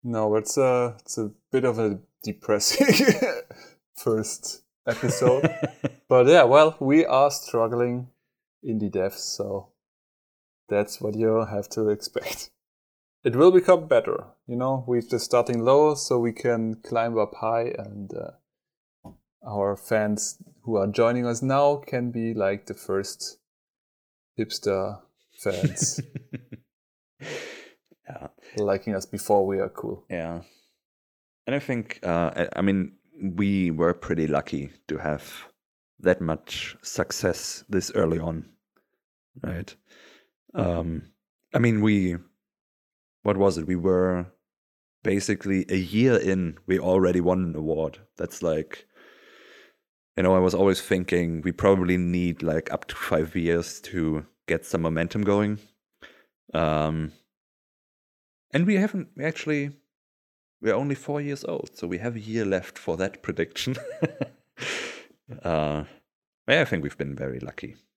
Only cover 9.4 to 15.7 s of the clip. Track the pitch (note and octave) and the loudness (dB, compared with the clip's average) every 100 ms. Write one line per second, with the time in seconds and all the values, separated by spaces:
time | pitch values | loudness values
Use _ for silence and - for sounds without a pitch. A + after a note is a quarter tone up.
9.4 | G#2 G2 - _ _ _ _ _ _ _ | -6 -6 -10 _ _ _ _ _ _ _
10.4 | _ _ _ G#2 G#2 - G#2+ G#2+ A2 A2 | _ _ _ -2 -2 -4 -6 0 2 2
11.4 | G#2+ G#2 G#2 - G#2+ G#2 - - - - | 0 -4 -6 -2 0 0 -4 -8 -8 -12
12.4 | - _ _ _ _ _ _ _ B2+ A#2+ | -14 _ _ _ _ _ _ _ -2 6
13.4 | F3 F3+ F3+ F3+ D#3+ A#2+ - - - _ | 8 8 6 4 6 2 2 -6 -8 _
14.4 | - A#2+ B2+ C3+ A#2+ A#2+ A2+ B2 - B2 | -10 -4 -2 -2 0 -2 0 -4 2 2
15.4 | A#2+ A#2+ A#2 | 2 0 4